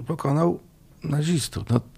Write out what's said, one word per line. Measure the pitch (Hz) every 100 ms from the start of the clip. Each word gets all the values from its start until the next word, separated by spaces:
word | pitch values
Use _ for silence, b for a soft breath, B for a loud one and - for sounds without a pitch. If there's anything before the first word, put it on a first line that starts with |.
| 123
pokonał | 156 143 143 170 - - - - -
nazistów. | 156 147 156 170 - - 101
No, | 120 -